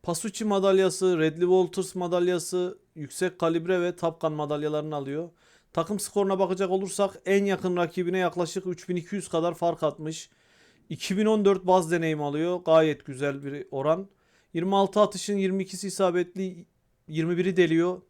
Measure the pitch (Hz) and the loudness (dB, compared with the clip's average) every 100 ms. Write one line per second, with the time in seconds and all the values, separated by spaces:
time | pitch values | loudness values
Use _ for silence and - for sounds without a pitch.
0 | - 170 220 - 214 196 196 190 190 185 | -6 -6 -6 -6 0 2 4 4 4 2
1 | 185 175 156 156 180 185 180 190 185 180 | 0 4 2 2 4 4 4 -2 -6 -6
2 | 175 175 175 180 156 180 180 - _ - | -2 0 2 0 -2 -4 -4 -6 _ -14
3 | 143 - 185 185 165 165 170 185 175 175 | -14 -4 -4 0 0 0 0 0 0 -2
4 | 165 160 160 151 147 147 151 151 151 151 | -4 -2 -4 -4 -4 -2 -2 -4 -4 -8
5 | 135 143 175 _ _ _ _ - 165 202 | -6 -8 -8 _ _ _ _ -6 -4 -4
6 | - 208 196 190 185 185 190 190 196 - | -4 -2 0 2 0 0 0 0 -2 -2
7 | 202 - - 196 202 185 185 175 170 175 | -2 -2 0 2 2 0 0 0 -2 -2
8 | 175 185 180 175 170 190 185 170 - 175 | -2 0 0 0 -4 -4 -6 -8 -4 -6
9 | 165 202 - 165 170 165 170 160 156 147 | -4 -8 -2 0 0 0 -2 0 -2 -2
10 | 156 160 - _ _ _ _ _ _ - | -10 -10 -14 _ _ _ _ _ _ -10
11 | - 190 214 220 196 190 185 185 160 170 | -4 0 2 4 4 2 4 4 4 0
12 | 160 156 147 147 170 180 175 160 160 147 | 0 -2 -4 -2 -2 -2 4 6 6 0
13 | - 131 143 139 139 143 131 139 143 165 | -8 -6 -4 -4 -8 -10 -8 -4 0 0
14 | 196 _ _ _ _ 165 180 196 196 208 | -2 _ _ _ _ -6 0 2 2 4
15 | 208 190 - 202 190 190 190 185 196 185 | 2 2 -4 -2 0 -2 -6 -8 -10 0
16 | 190 175 175 185 190 175 - _ _ _ | 2 2 -2 -4 -8 -8 -20 _ _ _
17 | - 156 160 175 180 180 170 165 175 185 | -10 -4 -2 0 0 4 4 4 2 -2
18 | _ | _